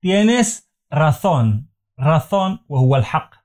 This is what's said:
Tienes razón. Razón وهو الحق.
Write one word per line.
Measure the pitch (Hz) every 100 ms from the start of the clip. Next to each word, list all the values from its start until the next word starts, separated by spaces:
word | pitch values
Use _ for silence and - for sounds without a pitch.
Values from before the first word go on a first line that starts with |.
| 180
Tienes | 196 214 247 214 - _ _ _
razón. | 143 156 - 196 156 113 107 139 _ _ -
Razón | 131 160 - 202 190 190 _
وهو | 139 127 135
الحق. | 120 156 - _